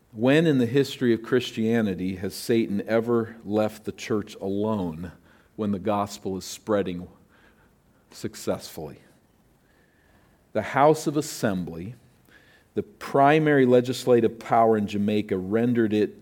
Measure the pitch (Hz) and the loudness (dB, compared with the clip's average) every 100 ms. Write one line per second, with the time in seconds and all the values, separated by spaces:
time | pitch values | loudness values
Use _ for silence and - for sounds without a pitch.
0 | _ 107 123 147 165 135 117 139 135 - | _ -2 2 4 4 2 2 2 0 0
1 | 123 113 113 127 123 - 110 117 107 87 | 2 2 2 0 0 -2 0 2 0 -2
2 | 92 92 95 - - 117 113 101 - 113 | -4 -4 -8 -8 0 0 0 -4 -2 -2
3 | 117 117 110 - 92 107 107 107 - 95 | 0 0 -2 -8 -4 -2 -2 -4 -12 -12
4 | - 110 101 - 98 98 107 107 90 80 | -6 -4 -4 -8 -6 -4 -2 -2 -4 -8
5 | 87 - _ _ _ - 107 98 101 101 | -12 -16 _ _ _ -6 -4 -4 -2 -2
6 | 101 - 101 95 - - - 104 92 87 | -4 -6 -10 -8 -10 -12 -2 0 0 -6
7 | 90 - _ _ _ _ _ _ _ _ | -12 -18 _ _ _ _ _ _ _ _
8 | _ - 107 - - - - - 76 - | _ -12 -12 -8 -6 -6 -8 -14 -14 -16
9 | _ _ _ _ _ _ _ _ _ _ | _ _ _ _ _ _ _ _ _ _
10 | _ _ _ _ _ 110 104 135 147 156 | _ _ _ _ _ -8 -2 4 4 4
11 | 160 147 143 - 113 95 82 82 95 120 | 0 -4 -6 -2 -2 -2 -4 -8 -12 -14
12 | _ _ _ _ _ _ _ - - - | _ _ _ _ _ _ _ -8 -8 -12
13 | - 143 139 156 151 143 127 123 123 123 | -2 4 4 4 4 4 6 4 2 -2
14 | 127 120 113 - - 117 113 110 101 101 | 2 4 4 -2 0 4 4 2 0 -2
15 | 101 107 104 95 92 110 120 120 110 107 | 0 0 -2 -4 -2 0 2 2 2 2
16 | 101 - | 0 -2